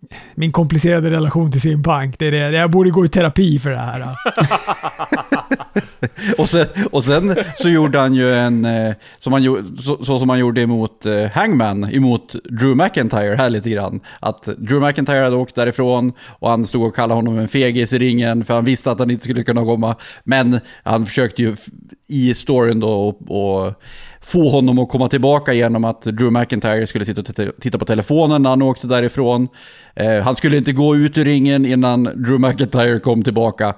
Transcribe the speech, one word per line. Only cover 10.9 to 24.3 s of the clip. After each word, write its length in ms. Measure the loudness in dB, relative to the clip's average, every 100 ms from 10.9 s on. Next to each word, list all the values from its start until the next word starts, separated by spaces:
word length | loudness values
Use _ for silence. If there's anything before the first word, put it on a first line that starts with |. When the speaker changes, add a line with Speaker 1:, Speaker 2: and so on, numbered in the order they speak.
| -4 -4
Speaker 2:
eh, 240 | -2 -2
Hangman, 540 | -2 0 2 0 -2
emot 500 | -2 0 2 0 -4 -14
Drew 320 | -10 -2 2 2
McIntyre 580 | 2 0 -2 -2 0 0
här 120 | 0
lite 200 | -2 -2
grann. 300 | -4 -4 -8 -14 -8
Att 220 | -8 -8
Drew 440 | -10 -10 -2 0 0
McIntyre 320 | 0 -2 0
hade 180 | 0 0
åkt 180 | -2
därifrån 580 | -2 -2 0 0 0 -2 -6 -16
och 220 | -6 -2
han 160 | 0 0
stod 160 | 0 -2
och 100 | 0
kallade 180 | 0
honom 240 | 0 0 -2
en 100 | -2
fegis 440 | 0 0 0 0
i 60 | 0
ringen 460 | 2 2 0 -2
för 100 | 0
han 100 | 0
visste 260 | 0 0 -2
att 80 | -2
han 120 | -2
inte 140 | -2
skulle 200 | -4 -4
kunna 200 | -2 0
komma. 320 | 0 0 -2 -4 -10 -12
Men 360 | -2 2 2 0 -4 -10
han 240 | -2 -2 0
försökte 360 | -2 -2 0
ju 100 | -2
f-, 140 | -2 -12 -20 -20 -20 -6
i 260 | 0 0
storyn 460 | 0 0 2 2 2
då 80 | 0
och, 420 | 0 0 -4 -6 -4 0 0 -2
och 160 | -6 -16 -20 -20 -20
få 280 | -2